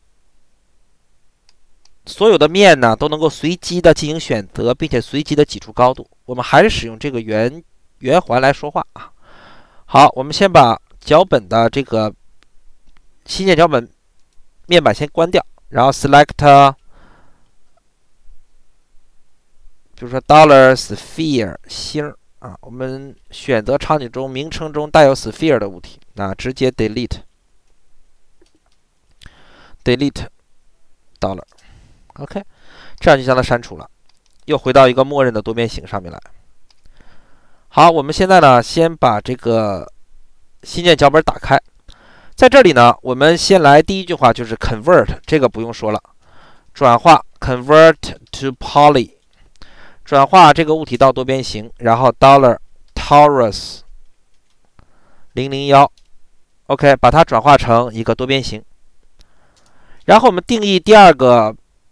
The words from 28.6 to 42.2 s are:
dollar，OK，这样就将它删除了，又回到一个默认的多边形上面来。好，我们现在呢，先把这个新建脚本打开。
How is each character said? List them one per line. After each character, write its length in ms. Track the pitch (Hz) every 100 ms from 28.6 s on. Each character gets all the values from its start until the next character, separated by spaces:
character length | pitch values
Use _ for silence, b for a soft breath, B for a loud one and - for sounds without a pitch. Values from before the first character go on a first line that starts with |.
| _ _ _ _ _ _ - b b b b b 135 123 139 - - _ _ _ _ _ _ _ _ -
dollar，OK， 1200 | 95 92 - _ _ _ _ _ _ - 143 196 - b b b b b
这 120 | 170
样 80 | 139
就 60 | 131
将 100 | 127
它 60 |
删 180 | 120 120
除 160 | - 80
了， 140 | - _ _ _ _ _ -
又 100 | 143
回 160 | 131
到 160 | 135 131
一 60 |
个 100 | 127
默 180 | 135 143
认 120 | 127
的 80 | 107
多 100 | 110
边 160 | 117 113
形 180 | - -
上 160 | 101
面 80 | 87
来。 80 | - - - _ - - _ - - - - - - _ _ _
好， 220 | 151 165
我 100 | 160
们 80 | 139
现 140 | 156 185
在 140 | 185
呢， 220 | 143 123
先 340 | 113 165 165 160
把 240 | 127 104
这 140 | 123 123
个 560 | 117 113 107 92 - - - - - _ _ _
新 200 | - -
建 140 | 175 147
脚 140 | 143
本 120 | 156
打 120 | 135
开。 260 | 139 - 135 - _ _ b b b